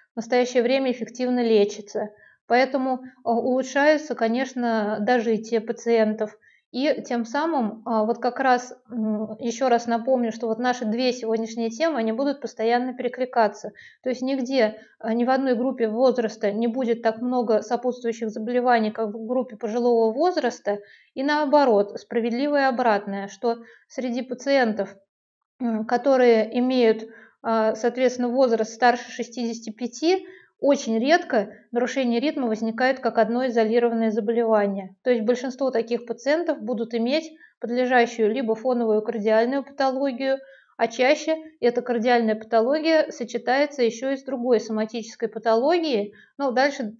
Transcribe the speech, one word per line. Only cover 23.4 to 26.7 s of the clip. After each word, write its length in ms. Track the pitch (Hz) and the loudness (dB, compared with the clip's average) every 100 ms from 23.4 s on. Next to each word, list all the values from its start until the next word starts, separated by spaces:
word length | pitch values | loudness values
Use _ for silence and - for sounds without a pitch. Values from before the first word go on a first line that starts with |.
| 240 233 233 - _ | -4 -4 -10 -20 _
среди 320 | - 247 233 | -8 -4 -4
пациентов, 760 | 262 254 277 277 233 214 196 - _ _ _ _ _ _ | -6 -8 0 2 2 0 -6 -8 _ _ _ _ _ _
м, 260 | 240 220 226 | -4 -4 -2
которые 720 | 240 269 262 247 226 220 240 | 0 2 4 6 6 2 0
имеют, 460 | 254 | 0